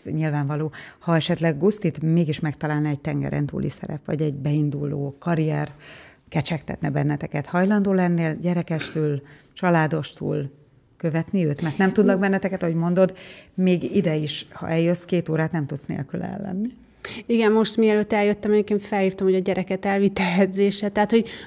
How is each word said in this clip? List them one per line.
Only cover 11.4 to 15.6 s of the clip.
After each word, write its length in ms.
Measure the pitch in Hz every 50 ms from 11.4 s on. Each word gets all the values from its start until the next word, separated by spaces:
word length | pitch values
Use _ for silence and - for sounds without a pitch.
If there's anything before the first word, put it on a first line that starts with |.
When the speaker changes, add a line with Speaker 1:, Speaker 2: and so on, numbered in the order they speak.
| 170
Speaker 1:
őt? 160 | 147 143 -
Mert 160 | 170 156 143 -
nem 140 | 190 190
tudlak 260 | 190 220 196 196 196 190
benneteket, 440 | 202 196 196 190 202 185 190 180
ahogy 120 | 185 165 160
mondod, 400 | 165 165 175 180 190 190 180 - - - - - - - - -
még 420 | 185 185 185 180 165 - - 196
ide 180 | 202 175 175 156
is, 320 | 151 151 143 - - - -
ha 160 | - - 170 -
eljössz, 360 | 165 165 170 170 175 170 -
két 240 | - 185 170 170 -
órát 240 | 160 160 160 156
nem 140 | - 160